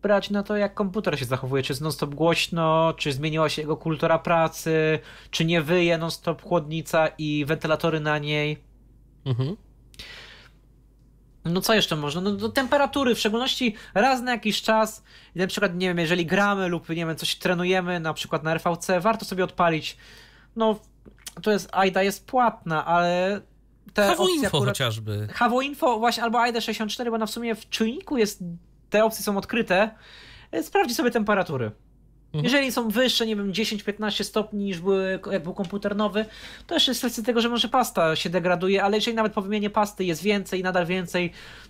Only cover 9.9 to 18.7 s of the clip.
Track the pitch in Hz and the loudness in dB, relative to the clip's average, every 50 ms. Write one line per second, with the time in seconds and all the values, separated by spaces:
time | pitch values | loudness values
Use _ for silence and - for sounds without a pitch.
9.9 | - - - - - - - - - - - - - _ _ _ _ _ _ - | -20 -18 -18 -18 -16 -18 -20 -20 -20 -20 -20 -20 -20 _ _ _ _ _ _ -20
10.9 | _ _ _ - _ - _ - _ - - 160 170 190 185 - 226 208 202 - | _ _ _ -20 _ -20 _ -20 _ -10 -6 -2 -2 -2 2 2 2 2 2 2
11.9 | 170 151 147 147 147 175 185 202 202 196 208 226 - 269 262 254 - 277 277 277 | -2 -2 -4 -4 -4 -2 -2 -2 -4 -2 -4 -2 -2 -2 0 2 2 2 2 2
12.9 | - 285 277 254 226 202 - 220 208 233 247 262 - - 254 240 208 - - - | 2 0 2 2 0 2 0 0 0 0 -2 -2 -2 -2 -2 -2 -2 -4 -16 -4
13.9 | - 190 214 262 269 254 240 254 247 226 - 214 196 - - - 220 220 220 214 | 0 2 4 4 2 2 0 -4 -4 -2 -2 -2 -4 -2 0 2 4 4 2 2
14.9 | - - _ _ - - - - _ 165 185 185 - - 202 196 170 175 185 185 | -2 -12 _ _ -20 -20 -20 -16 _ -4 -2 -2 0 0 -2 0 0 0 -2 0
15.9 | 180 170 170 151 175 185 170 151 180 190 202 202 202 196 190 175 175 165 160 - | 0 0 0 0 2 0 0 0 2 2 4 2 2 0 0 -2 -2 -4 -4 -6
16.9 | 165 165 170 160 160 143 - - - - - 185 185 170 180 180 185 185 180 175 | -6 -4 -4 -4 -4 -4 -4 -4 -4 -2 0 0 0 0 2 2 2 2 2 0
17.9 | 180 175 160 160 151 - - - - 160 147 160 165 165 - 180 | -4 -4 -2 -4 -4 -6 -6 -4 -4 -2 0 0 -2 0 0 -2